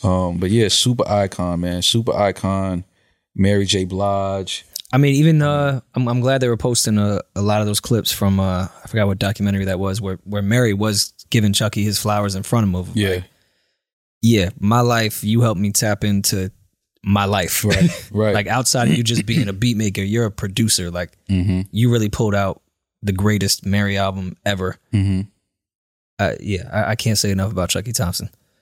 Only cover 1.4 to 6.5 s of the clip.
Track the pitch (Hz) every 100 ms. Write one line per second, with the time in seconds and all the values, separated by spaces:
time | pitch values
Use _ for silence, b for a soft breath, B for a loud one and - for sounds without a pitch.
1.4 | 87 87 87 90 - 117 117 - 101 90
2.4 | 95 95 95 90 92 _ _ _ _ -
3.4 | 98 101 98 98 92 92 101 98 98 98
4.4 | 92 - - - - 127 143 139 156 156
5.4 | 147 147 143 135 - - 123 123 123 135
6.4 | 123